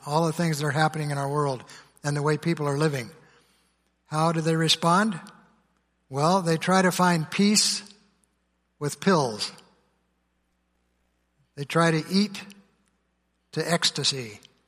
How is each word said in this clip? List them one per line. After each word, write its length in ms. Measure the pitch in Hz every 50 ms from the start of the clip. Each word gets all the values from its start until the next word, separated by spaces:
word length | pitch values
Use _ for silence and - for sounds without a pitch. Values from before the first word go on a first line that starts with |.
| -
all 220 | 143 147 160 170
the 60 | 160 151
things 260 | - 175 160 156 139
that 80 | 151
are 40 | 147
happening 380 | 135 151 156 156 - 156 151 147
in 80 | 143
our 120 | 139 139 139
world 340 | 143 147 147 139 131 117 - - - - - _ _ _ -
and 120 | 143 147
the 60 | 147
way 160 | 143 151 151
people 300 | 143 - 170 165 151 147
are 100 | 143 139
living? 320 | 139 156 160 139 131 117 101 - - - _ _ _ _ _ _ _ _ _ _ _ _ _ _ _ _
How 260 | - 151 156 160 165
do 100 | 165 165
they 140 | 156 165 165
respond? 640 | 160 165 156 - - 170 165 170 190 214 226 180 156 - - - - _ _ _ _ _ _ _ _ _ _ _ _ _
Well, 360 | - 131 139 147 165 185 196 175
they 140 | 165 160
try 260 | 156 - 175 185 190 185
to 80 | 185
find 380 | - - 180 180 175 165 151 -
peace 520 | - - 202 208 214 208 - - - - - - - _ _ _ _ _ _ _ _ _ _ _ _ _ _ _ _
with 220 | - 147 143 - -
pills. 520 | - 196 190 156 139 123 107 104 - - - - - _ _ _ _ _ _ _ _ _ _ _ _ _ _ _ _ _ _ _ _ _ _ _ _ _ _ _ _ _ _ _ _ _ _ _ _ _ -
They 80 | 143 143
try 260 | - - 165 170 165
to 140 | 160 156 151 -
eat 280 | 180 196 208 208 - - - - - - _ _ _ _ _ _ _ _ _ _ _ _ _ _ _ _ _ _ -
to 180 | 151 139 143
ecstasy. 680 | 170 165 - - - 151 135 - 143 131 123 110 104 98 - - _ _ _